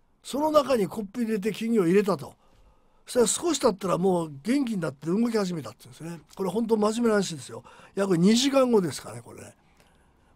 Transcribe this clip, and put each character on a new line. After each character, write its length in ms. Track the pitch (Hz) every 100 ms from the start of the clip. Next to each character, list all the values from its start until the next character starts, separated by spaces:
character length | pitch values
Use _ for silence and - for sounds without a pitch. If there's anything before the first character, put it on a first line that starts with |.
| _ _
そ 160 | - 262
の 120 | 311
中 260 | 302 262 240
に 100 | 175
コ 140 | -
ッ 40 | 202
プ 140 | 247
入 120 | 220
れ 40 | 220
て 140 | 214
金 220 | - 226
魚 80 | 226
を 40 | 165
入 100 | 196
れ 80 |
た 120 | 202 170
と。 180 | 135 - _ _ - _ _ _ -
そ 40 |
し 40 | 254
た 40 |
ら 80 | 220 - 339
少 40 |
し 60 | 294
経 80 | 254
っ 80 | 190
た 140 | 185
ら 80 | 160
も 300 | 190 175 160
う 40 | 139
元 200 | 196 285
気 120 | 240 202
に 40 |
な 120 | 156
っ 20 |
て 140 | 131 156
動 220 | 196 233
き 80 | 220
始 160 | 185
め 80 | 165
た 100 | 117
っ 20 |
て 60 | -
言 80 | 120
う 180 | - 160
ん 20 |
で 40 | 165
す 20 |
ね。 40 | - -
こ 60 | 185
れ 40 |
本 180 | 208 220
当 100 | 220
真 120 | 208
面 120 | 220
目 60 | 233
な 60 | 208
話 200 | 190 151
で 60 |
す 80 | -
よ。 120 | 139 - - - -
約 200 | 196 170
二 180 | 190
時 160 | 233 269
間 220 | 269 254
後 80 | 220
で 140 | 165
す 80 | -
か 100 | 123
ね、 100 | 117
こ 120 | -
れ 80 | -
ね。 120 | - - _ _ _ _ _ _ _